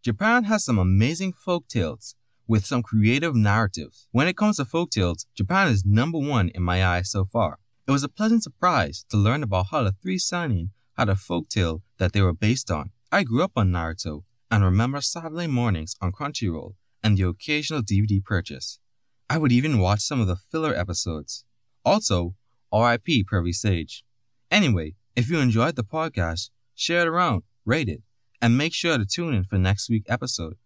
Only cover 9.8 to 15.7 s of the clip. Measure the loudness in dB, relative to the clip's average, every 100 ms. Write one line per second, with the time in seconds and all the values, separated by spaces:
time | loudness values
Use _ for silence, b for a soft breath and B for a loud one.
9.8 | 0 -2 -4 -4 -2 -4 -2 -2 -4 _
10.8 | _ -2 0 0 -2 -6 -2 -2 0 -2
11.8 | -12 _ -2 2 2 2 0 0 -2 -6
12.8 | -6 _ _ -2 0 0 0 0 0 0
13.8 | -4 -6 -8 -10 -16 _ _ 2 4 4
14.8 | 0 -2 -6 -6 -8 -6 -2 0 0